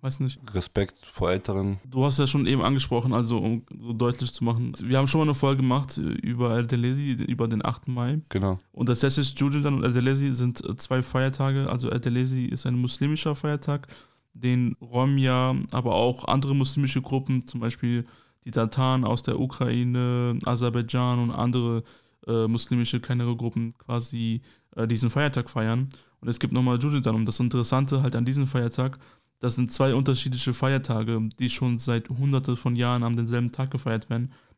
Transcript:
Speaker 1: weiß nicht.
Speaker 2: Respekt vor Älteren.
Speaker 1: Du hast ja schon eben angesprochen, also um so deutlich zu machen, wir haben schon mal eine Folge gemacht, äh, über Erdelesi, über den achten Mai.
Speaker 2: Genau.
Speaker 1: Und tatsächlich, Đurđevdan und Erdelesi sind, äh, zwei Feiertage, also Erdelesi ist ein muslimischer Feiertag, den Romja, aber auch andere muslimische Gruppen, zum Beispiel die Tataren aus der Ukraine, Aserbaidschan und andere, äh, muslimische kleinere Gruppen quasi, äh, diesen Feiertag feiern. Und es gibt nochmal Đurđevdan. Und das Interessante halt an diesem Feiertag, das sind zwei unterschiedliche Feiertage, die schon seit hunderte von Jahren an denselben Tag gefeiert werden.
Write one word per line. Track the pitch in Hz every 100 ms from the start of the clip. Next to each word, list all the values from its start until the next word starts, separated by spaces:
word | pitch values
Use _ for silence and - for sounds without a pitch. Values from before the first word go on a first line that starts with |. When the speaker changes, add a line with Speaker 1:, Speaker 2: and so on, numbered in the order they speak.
Speaker 1:
weiß | 135 -
nicht. | 131 - -
Speaker 2:
Respekt | 98 - 101 98 -
vor | - - 90
Älteren. | 95 - 98 98 98
Speaker 1:
Du | 127 131 139
hast | 135
ja | 135
schon | 143 135
eben | 135
angesprochen, | 92 135 - 120 127
also | 120 117 113
um | 110 117 - -
so | 117
deutlich | 117 120 123 123
zu | -
machen, | 117 117 120 -
wir | 123 131
haben | 139
schon | 160
mal | 151
eine |
Folge | 139 139 135
gemacht, | 127 135 135 -
äh, |
über | - - - 120 120
Erdelesi, | 117 120 123 123 139 143 127 -
über | 117 113
den | 110
achten | - 123 139
Mai. | 123 123 156 -
Speaker 2:
Genau. | 98 98 95 _
Speaker 1:
Und | - 123
tatsächlich, | 117 135 143 135
Đurđevdan | - 139 147 143
und | 135
Erdelesi | 127 123 127 139 139
sind, | 123 123 120
äh, | - -
zwei | - 131
Feiertage, | 123 131 135 135 135 135 139
also | 123 127
Erdelesi | 123 123 120 127 131 123
ist | 131
ein | 127 123
muslimischer | 123 - 139 156 156
Feiertag, | 139 151 143 147 143 - - - _ _
den | 120 123 123 120 117
Romja, | 120 123 135 139 131 127 131 131 -
aber | 120 120
auch | 92 123 127
andere | - 135 139
muslimische | 139 135 147 135 131
Gruppen, | 131 135 131 127 -
zum | 120
Beispiel | 117 - 120 120 117 - _ _ 120
die |
Tataren | 117 113 135 131 131
aus | 113 120
der | - -
Ukraine, | 131 - 123 120 123 123 123 123 123 120 -
Aserbaidschan | 120 123 120 113 127 123 120
und | 117
andere, | 120 120 123 120 113 - - _ _ -
äh, | 113 113
muslimische | 113 - 123 117 123
kleinere | - 123 120 120
Gruppen | 117 113 113 -
quasi, | - 117 117 117 113 113 - _ _
äh, | - 113
diesen | 113 120
Feiertag | 143 147 127 -
feiern. | 120 110 120 135 - _ _
Und | 120
es | 113
gibt | -
nochmal | 123 127 120
Đurđevdan. | 147 143 120 110
Und | 113
das | -
Interessante | 123 123 113 131 139 139
halt | 131 117
an |
diesem | 120 139 135
Feiertag, | 127 117 131 127 - - _ _ -
das | 123 123
sind | 123
zwei | - 135
unterschiedliche | 127 135 123 135 127 131
Feiertage, | 123 131 135 135 113 110 113 110 -
die | 123
schon | - 127 120
seit | 123 117 -
hunderte | 127 139 135 135 120
von | 123 120
Jahren | 120 123
an | 117
denselben | 117 117 120 120
Tag | - 131
gefeiert | 131 117 110 -
werden. | 117 131 - _